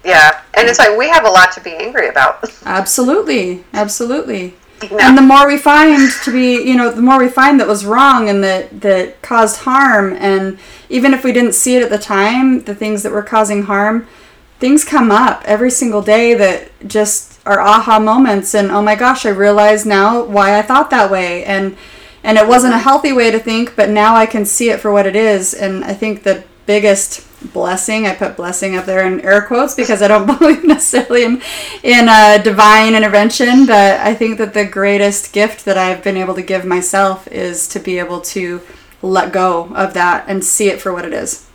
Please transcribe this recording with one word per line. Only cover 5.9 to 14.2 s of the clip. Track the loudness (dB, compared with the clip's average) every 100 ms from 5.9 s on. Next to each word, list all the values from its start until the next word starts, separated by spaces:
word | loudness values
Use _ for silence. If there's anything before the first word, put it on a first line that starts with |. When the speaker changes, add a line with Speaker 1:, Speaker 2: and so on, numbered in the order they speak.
| 4 2 0
Speaker 2:
to | -4
be, | -2 0 0 0
you | 0
know, | 0
the | 0
more | 2 4
we | 2
find | 2 2 2
that | 2
was | -2 -2
wrong | 2 4 2 0
and | 0
that, | 0 -2 -6 -6
that | 0 0 -2 -10
caused | -4 0 0 -2
harm, | -2 2 2 2 -2 -2
and | -2 -2 -4 -10 -20 -20 _
even | 0 0
if | 0
we | 0
didn't | 0 0
see | 0 0 0
it |
at | 0
the | -4
time, | -2 -2 0 0 0 0
the | -4
things | -8 -6 -6
that | -6
were | -6
causing | -2 -2 0 -4
harm, | -4 -2 -2 -4 -8 -20